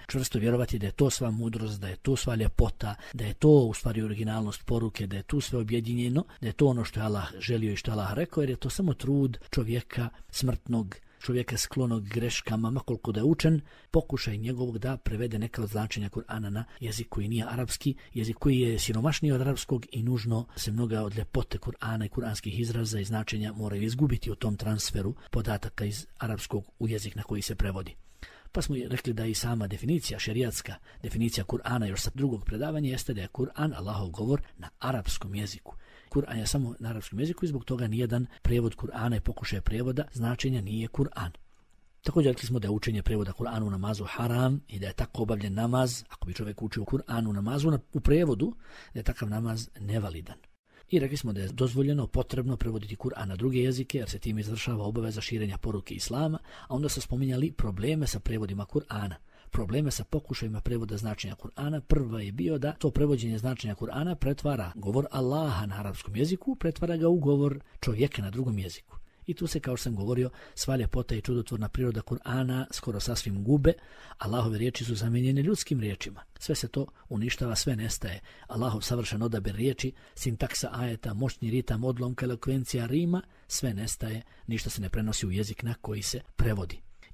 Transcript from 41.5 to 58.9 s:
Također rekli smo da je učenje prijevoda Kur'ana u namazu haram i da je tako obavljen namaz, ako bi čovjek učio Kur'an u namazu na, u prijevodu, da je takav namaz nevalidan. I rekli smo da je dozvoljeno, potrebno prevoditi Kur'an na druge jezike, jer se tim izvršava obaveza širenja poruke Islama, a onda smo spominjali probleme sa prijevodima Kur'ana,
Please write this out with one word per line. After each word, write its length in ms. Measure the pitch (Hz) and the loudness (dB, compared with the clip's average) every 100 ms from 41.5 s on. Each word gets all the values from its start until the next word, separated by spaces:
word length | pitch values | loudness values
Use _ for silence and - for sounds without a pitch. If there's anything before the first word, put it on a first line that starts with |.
| - - - - - | -20 -20 -20 -20 -10
Također 300 | - 170 139 | 0 4 4
rekli 140 | 123 117 | 4 0
smo 120 | 123 | -2
da 80 | 104 | 0
je 40 | |
učenje 320 | 104 - 107 | 0 0 0
prijevoda 300 | 98 107 98 | 2 2 0
Kur'ana 300 | 95 117 117 | -4 -4 -2
u 80 | 104 | -2
namazu 340 | 98 101 104 | 0 -2 -2
haram 560 | 95 - 120 120 127 139 - | -4 -2 0 4 4 2 -2
i 100 | 101 | -8
da 80 | 98 | -6
je 60 | |
tako 300 | - 120 - | -4 -4 -2
obavljen 320 | 110 107 101 | -2 0 -2
namaz, 480 | 98 117 127 127 123 - | 0 2 4 4 0 -10
ako 180 | - - | -8 -6
bi 80 | |
čovjek 280 | 87 107 101 | -4 -6 -4
učio 220 | 110 - | -4 -4
Kur'an 420 | 101 135 - 117 110 | 0 0 0 -2 0
u 60 | |
namazu 380 | 101 104 139 156 | 0 0 2 4
na, 80 | 139 - | 2 0
u 80 | 139 | 2
prijevodu, 540 | - 151 165 104 175 226 - - - | 6 6 6 4 0 -2 -12 -18 -12
da 60 | - | -6
je 40 | |
takav 240 | - 107 107 | -2 -2 0
namaz 400 | 107 117 113 113 - | 0 0 -2 -6 -8
nevalidan. 560 | 101 110 104 80 82 - - _ _ - - | -2 -2 -2 -6 -10 -14 -20 _ _ -20 0
I 80 | 175 | 2
rekli 180 | 135 143 | 2 0
smo 160 | 120 | -2
da 80 | 98 | -2
je 80 | 95 | -4
dozvoljeno, 580 | 120 127 127 139 147 117 | 0 0 4 2 2 2
potrebno 500 | 131 123 131 127 123 | 0 0 0 0 0
prevoditi 400 | 113 110 104 104 | 0 -2 -4 -6
Kur'an 320 | 127 - 101 | -6 -4 -6
na 80 | 92 | -2
druge 220 | 127 127 | 0 2
jezike, 400 | 127 127 131 143 | 2 2 -2 -4
jer 120 | 107 | -4
se 80 | 104 | -6
tim 200 | 113 107 | -4 -2
izvršava 460 | 104 110 - 107 | -2 -4 -2 -2
obaveza 360 | 104 113 110 107 | -2 -2 -2 -4
širenja 380 | - 110 104 98 | -4 -2 -2 -2
poruke 360 | 113 101 - | -2 -4 -6
Islama, 440 | 92 - 120 156 160 - - - | -8 -4 0 0 -2 -8 -18 -6
a 60 | |
onda 140 | 127 147 | -2 0
smo 140 | - | -2
spominjali 500 | - 123 135 127 156 | -2 0 0 2 0
probleme 540 | - 107 95 120 156 139 | 0 0 0 0 0 0
sa 140 | 101 | -2
prijevodima 440 | - 113 104 98 | -2 -2 -2 -4
Kur'ana, 500 | 101 147 - | -2 -4 -2